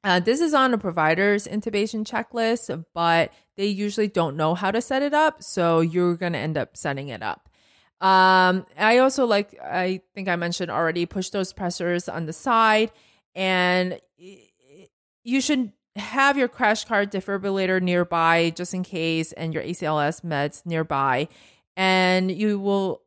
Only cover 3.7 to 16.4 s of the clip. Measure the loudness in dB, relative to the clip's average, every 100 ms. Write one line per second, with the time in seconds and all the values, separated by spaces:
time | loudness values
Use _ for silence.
3.7 | -2 -4 -2 -2 0 -2 0 0 0 -2
4.7 | -2 -2 -2 0 2 0 -2 -8 -2 2
5.7 | 2 2 0 0 0 -4 -4 -4 -4 -6
6.7 | -6 -6 -6 -8 -8 -8 -8 _ _ _
7.7 | _ _ _ 4 6 8 6 6 2 -4
8.7 | -2 4 4 4 2 2 2 0 -12 -6
9.7 | -2 -2 -4 _ -10 -4 -2 -2 -4 -4
10.7 | 0 0 -2 -4 -4 -6 -4 -6 -4 -6
11.7 | -4 -2 -2 -4 -8 -8 -6 0 2 4
12.7 | 4 0 _ _ _ _ -4 0 2 2
13.7 | 2 -2 -6 _ _ -20 -20 _ _ _
14.7 | -20 -20 _ _ _ -2 0 2 0 -2
15.7 | _ _ -14 -6 2 2 4